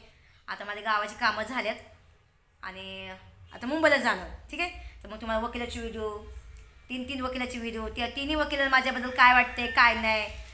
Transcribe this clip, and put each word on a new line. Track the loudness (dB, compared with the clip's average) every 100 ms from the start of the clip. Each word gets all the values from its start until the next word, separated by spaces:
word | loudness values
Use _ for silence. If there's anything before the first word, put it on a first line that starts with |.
| -16 -20 -20 -20 -12
आता | -10
माझ्या | -8 -6
गावाची | 0 0 0 0
कामं | 0 0
झाल्यात | -2 -4 -4 -4 -10 -20 -20 -20 _ _ _ _
आणि | -14 -12 -12 -10 -12 -14 -18 -20 -20
आता | -10 -4
मुंबईला | 4 6 6
जाणार, | 4 0 -4 -12 -12
ठीक | -4
आहे. | -4 -6 -14 -16
तर | -14
मग | -10
तुम्हाला | -2 -2 -2
वकिलाची | -4 -6 -6
व्हिडिओ, | -8 -6 -6 -8 -12 -16 -16 -18 -20 -20 -10
तीन | -8 -6
तीन | -6
वकिलाची | -4 -4 -6 -6
व्हिडिओ, | -6 -6 -6
त्या | -4 -6 -4
तिन्ही | -2
वकिलांना | 0 0 2 4
माझ्याबद्दल | 4 4 0 -2
काय | 6 8
वाटते, | 8 6 0 0
काय | 6 6
नाही, | 6 2 0 -2 -8 -16